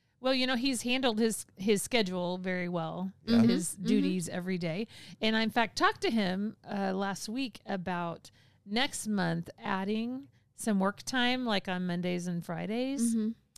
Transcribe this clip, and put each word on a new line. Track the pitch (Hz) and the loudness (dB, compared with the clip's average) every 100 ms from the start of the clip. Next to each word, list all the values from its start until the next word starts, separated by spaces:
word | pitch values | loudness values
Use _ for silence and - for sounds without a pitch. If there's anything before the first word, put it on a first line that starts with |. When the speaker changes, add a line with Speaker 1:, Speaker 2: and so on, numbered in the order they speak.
| _ _ | _ _
Speaker 1:
Well, | 247 | -2
you | 262 254 | 0 0
know, | 262 | 0
he's | 269 254 | 0 0
handled | 247 254 262 214 | 0 2 2 2
his, | 226 208 - - | 2 0 -8 -4
his | 190 202 | 2 2
schedule | - 247 196 185 180 180 | 2 0 0 -2 -2 -4
very | 185 185 180 | -4 -4 -2
well, | 175 160 165 190 - - | -4 -4 -6 -8 -6 2
Speaker 2:
Yeah. | 233 | 6
Speaker 3:
Mm-hmm. | 226 | 6
Speaker 1:
his | 185 180 | 4 0
Speaker 3:
Mm-hmm. | - 190 | -4 2
Speaker 1:
duties | 214 185 185 165 | 4 4 0 -2
every | 180 180 185 | -4 -2 -2
day. | 165 160 226 - - 175 | -2 -4 -6 -10 -20 -2
And | 220 220 | 0 2
I, | |
in | 220 | 2
fact, | - 170 - | 2 0 2
talked | 359 440 | 2 2
to | 392 | 2
him, | 226 190 185 214 - - | 2 2 0 -4 -6 -8
uh, | 208 190 | -2 0
last | 190 196 190 - | 0 -2 -4 -6
week | 233 269 - - | -4 -6 -8 -6
about | 196 180 175 170 - - - - _ | -6 -4 -4 -4 -6 -14 -20 -20 _
next | - 214 277 - 214 | -4 -2 0 -2 -2
month | 208 175 165 170 - | 0 2 0 -4 -8
adding | 220 190 202 214 233 254 277 _ _ - | -2 -2 0 -2 -2 -6 -10 _ _ -6
some | - 196 | 0 2
work | 190 202 | 2 0
time, | - 262 247 254 | -2 2 2 2
like, | 247 202 190 | 0 0 0
on | 180 180 | -2 -2
Mondays | 175 180 180 175 | 0 0 -2 -2
and | 175 | -4
Fridays. | 165 165 175 220 262 277 233 | -4 -4 -4 -2 -2 0 0
Speaker 3:
Mm-hmm. | 226 214 226 _ | 2 0 -4 _